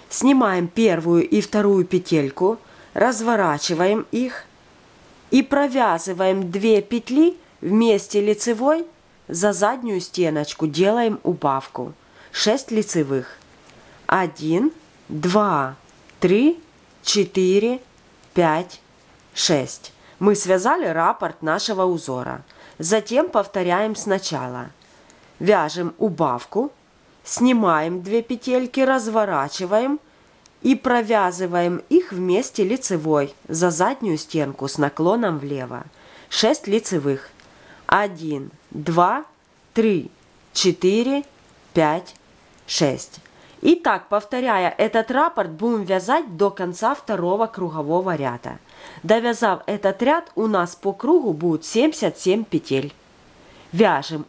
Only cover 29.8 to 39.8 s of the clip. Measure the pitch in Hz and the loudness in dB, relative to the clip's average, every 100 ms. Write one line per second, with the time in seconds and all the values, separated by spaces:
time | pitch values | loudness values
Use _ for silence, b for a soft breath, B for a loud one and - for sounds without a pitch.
29.8 | 262 302 - b b b b _ 247 262 | 0 -2 -8 b b b b _ 0 2
30.8 | 254 240 220 220 185 175 185 175 175 175 | 2 0 2 2 2 0 -2 0 0 -2
31.8 | - 330 359 185 180 185 254 - 190 254 | 2 2 2 -2 0 0 0 -2 -2 -2
32.8 | - 170 156 147 139 - - 160 175 160 | -2 -2 0 0 0 -6 -8 -2 0 2
33.8 | 196 269 214 156 - 160 139 135 135 - | 0 0 -2 -4 -4 -4 -4 -4 -6 -2
34.8 | 143 - 165 226 214 151 143 139 123 123 | -2 0 0 2 0 -4 -6 -8 -8 -12
35.8 | - - B B B - 220 311 - 214 | -16 -20 B B B 0 0 0 0 -2
36.8 | - 170 139 139 - - B B B B | 0 -2 -2 -4 -6 -20 B B B B
37.8 | B 190 208 165 160 143 139 - _ 156 | B 0 0 -4 -8 -8 -8 -16 _ -8
38.8 | 151 170 180 262 311 _ _ _ _ - | -2 2 4 2 -6 _ _ _ _ 0